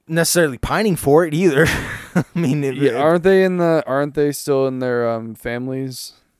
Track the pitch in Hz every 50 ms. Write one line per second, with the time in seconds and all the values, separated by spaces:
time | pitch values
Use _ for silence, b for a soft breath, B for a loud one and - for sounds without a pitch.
0 | _ - 160 165 165 160 - 180 170 147 127 113 - - 135 170 220 220 180 147
1 | - 139 139 156 180 160 151 156 190 180 139 135 165 160 - - - - - -
2 | - - - 180 - - - 175 170 131 131 147 143 139 131 139 143 135 113 123
3 | 143 156 165 175 156 190 196 190 190 190 185 180 170 170 165 156 - - 127 139
4 | 147 147 135 156 147 147 139 - - - 143 135 135 135 131 127 127 127 123 120
5 | 120 117 117 113 113 113 110 - - 120 117 123 123 131 131 131 135 131 127 -
6 | - - - _ _ _ _ _